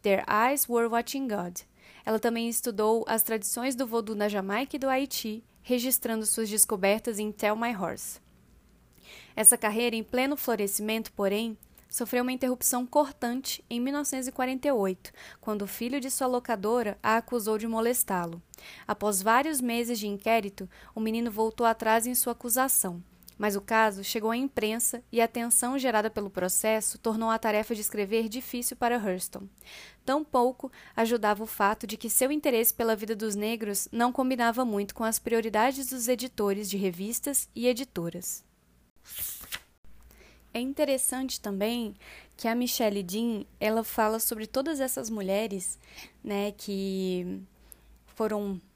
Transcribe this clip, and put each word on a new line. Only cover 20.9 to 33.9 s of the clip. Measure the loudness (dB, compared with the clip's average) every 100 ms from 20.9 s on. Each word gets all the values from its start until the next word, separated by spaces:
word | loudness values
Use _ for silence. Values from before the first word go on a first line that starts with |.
o | -4
menino | -2 0 -2
voltou | 0 -2 2 2
atrás | 2 4 2 2
em |
sua | 0 -2
acusação, | -4 -2 0 2 2 0 -4 -12 _ -20 -4
mas | -2 -2
o |
caso | 0 4 4 2
chegou | -6 -2 -2
à | 0
imprensa | -2 -2 -2 0 -2 -2 -4
e | 2
a | 2
tensão | 2 0 2 2 0
gerada | 2 2 2
pelo | -2 -4
processo | -2 0 0 2 2 0 -2
tornou | -2 0 0
a | 0
tarefa | 2 0 0
de | -4
escrever | -4 -2 0 0 0
difícil | -6 -6 -4 -4 -2
para | 0 0
Hurston. | 0 -2 -4 -10 -16 _ -20 -20 -20 -12
Tampouco | -2 0 2 2 2 0 -12 -14 -12
ajudava | -2 2 2 2 0
o | -2
fato | 0 2 2 -6
de | -8
que | -2
seu | 2 2
interesse | 2 2 2 2
pela | 2 0
vida | 0 0 -4
dos | -2
negros | -2 -2 -2 -4 -4 -4